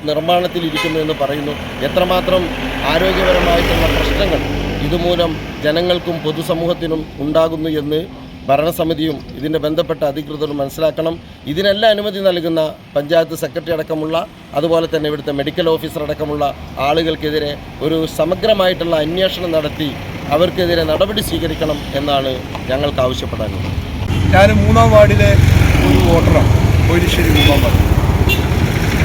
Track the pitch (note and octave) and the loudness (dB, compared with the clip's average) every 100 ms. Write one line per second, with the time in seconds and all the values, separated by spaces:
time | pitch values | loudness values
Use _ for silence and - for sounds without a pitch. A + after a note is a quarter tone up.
0 | D3+ D3+ D#3+ F3 F3+ F3 E3 D3+ F3 D#3+ | -2 -2 2 0 0 -4 -4 -2 -2 -2
1 | D#3 D3+ C#3 D3 D3 C#3+ - - C#3 F#3 | -2 -2 -4 -4 -6 -6 -8 -6 -4 0
2 | F3+ F3+ F3 F#3 E3+ - - - C3+ D#3+ | 0 0 0 0 0 -4 -6 -4 -2 0
3 | F#3 F#3+ F#3 F3+ F3 E3+ E3+ - D#3+ C#3+ | 0 2 2 2 2 2 2 2 2 0
4 | - - G3 D#3 - - - - D3 E3+ | 0 0 0 -2 -4 -4 -4 -4 -2 -2
5 | E3+ F3 E3+ D3+ - - D3 D#3+ F3+ F3+ | 0 0 0 -4 -10 -6 -2 0 0 -2
6 | F3 E3 D3 D#3 D#3+ E3 E3+ E3 D#3+ D#3+ | -2 -4 -4 -4 -4 -2 -2 -2 -4 -4
7 | D#3 - C#3+ D#3 D#3+ E3 D#3+ D#3 C#3+ D3+ | -6 -8 -2 0 0 0 -4 -4 -2 -2
8 | F#3 - - - - C#3 D#3+ E3+ D#3+ D#3 | -4 -10 -18 -10 0 0 0 -2 -2 -2
9 | D#3+ C#3 - B2 D3 D#3 D3+ D#3+ D#3+ D3+ | -2 -4 -10 -8 -4 -2 -2 -2 -2 -2
10 | D3 C#3 D3 D3+ D3+ D3 C3+ D3 D#3+ D3 | -4 -4 -8 -6 -4 -4 -6 -2 -2 0
11 | D#3+ E3+ - - - D#3 G3 G3 A3 G#3 | -4 -6 -10 -14 -6 -2 0 2 2 2
12 | G#3 G3 G3 F3 E3 D#3+ D#3 - - D3 | -2 -2 0 0 0 0 -2 -4 -8 -6
13 | D3 E3 E3 D#3+ D#3 D3 D#3 D#3+ D#3 D#3+ | 0 0 0 -2 -8 -6 -4 -4 -4 -4
14 | D#3 E3 F3 - - C#3+ D#3+ E3 E3 D#3+ | -2 -4 -4 -10 -10 -4 0 2 0 -2
15 | D3+ D3 C#3 C#3 C#3+ E3 E3 D#3+ D#3+ D#3+ | -2 -4 -4 -4 -4 -2 0 0 -2 -6
16 | D3 D3+ D3+ D3 C#3+ - - - C3+ D#3 | -6 -4 -4 -2 -2 -4 -10 -4 0 0
17 | E3 D#3 D3+ D3+ D3 C#3+ - - C#3 D#3+ | 0 -2 -4 -2 -4 -6 -12 -6 -2 -2
18 | D#3+ - D#3+ F#3 G#3 G#3 F#3 D#3+ E3+ E3 | -2 -2 -2 0 0 2 2 0 0 0
19 | D3+ F3 F#3+ F3+ F3 D#3+ D3+ - D3+ A#2+ | 0 0 -2 -2 -2 -2 -2 -4 -6 -6
20 | - - - D3 F3 D#3 F3 E3+ D#3+ D#3 | -10 -10 -2 2 2 0 0 0 0 0
21 | G3 G#3+ - E3 D#3+ D#3 D#3 D3 C3+ C#3 | 0 -2 -4 -4 -4 -2 -4 -4 -4 -4
22 | D3 C#3 C3+ B2+ B2+ - - C3 C#3+ C#3 | -2 0 -2 -4 -6 -8 -4 -2 -2 0
23 | B2+ B2+ - A2 G#2+ G2 - - - - | -2 -2 -6 -6 -6 -6 -6 -6 -6 -6
24 | - - - F#3 G3+ G#3+ G#3 A3 A3+ G#3+ | -4 0 4 6 6 6 4 6 6 8
25 | G#3 G3+ G3+ G3 - - - - - - | 6 6 6 6 6 6 6 4 4 4
26 | - E3 - E3 - - - - - F3 | 4 4 4 4 4 4 4 4 2 2
27 | F3 F3+ - D3+ - C#4 D4 - - - | 2 2 4 4 4 4 4 4 4 2
28 | - - - - - - - - - - | 2 2 2 2 0 0 0 0 0 0